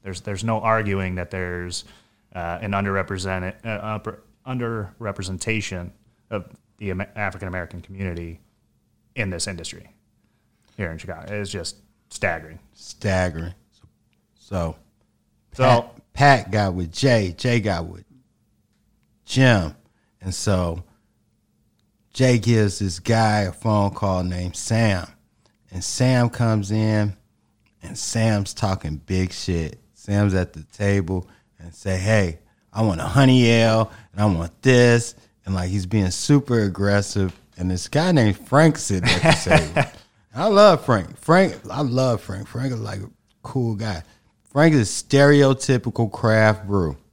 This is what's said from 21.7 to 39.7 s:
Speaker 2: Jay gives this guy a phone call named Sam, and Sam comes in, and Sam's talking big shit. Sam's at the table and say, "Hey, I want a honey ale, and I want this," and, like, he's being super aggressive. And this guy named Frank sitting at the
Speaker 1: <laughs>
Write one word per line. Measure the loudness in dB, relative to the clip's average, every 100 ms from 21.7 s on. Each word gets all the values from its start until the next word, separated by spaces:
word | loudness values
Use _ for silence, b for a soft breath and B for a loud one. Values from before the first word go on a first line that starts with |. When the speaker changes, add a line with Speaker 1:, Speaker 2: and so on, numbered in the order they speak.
| _ _ _ _
Speaker 2:
Jay | 0 2 4
gives | 4 2 2 0
this | -6 -6
guy | -2 2 2 0
a | -2
phone | -4 -2 0 0
call | -2 -2 -2
named | -2 -4 -6 -8
Sam, | -2 0 2 0 -6 _ _ _ _ _ _
and | -10
Sam | -8 0 2 2 0
comes | 0 0 0 -2
in, | -2 0 0 -2 -4 _ _ _ _ _ _
and | -16 -12
Sam's | -6 0 0 0 -4
talking | -6 -4 -4 -6 -10 -4
big | -2 -2
shit. | -4 -4 -4 -4 -10 _
Sam's | _ -4 0 2
at | 2 -2
the | -8
table | -20 -4 0 0 0 -6 -8 b b _
and | -20
say, | -12 -6 -4
"Hey, | 0 2 0 -4 _ _ _
I | -2
want | -2 -2
a | 0
honey | 4 6 6 6
ale, | 4 4 2 0 B B
and | 0
I | 0
want | 0 -4 _
this," | 4 6 6 4 0 -14 b b -6
and, |
like, | -4 -2
he's | -4 -2
being | 0 0
super | -2 2 2 4 0
aggressive. | 0 0 2 2 0 -2 -4 -4 _ -6
And | -4
this | -4 -2
guy | 0 2
named | 4 4 0 0
Frank | 4 4 2
sitting | -4 -2 0
at | 2 2 2
the | 2
Speaker 1:
<laughs> | 2 2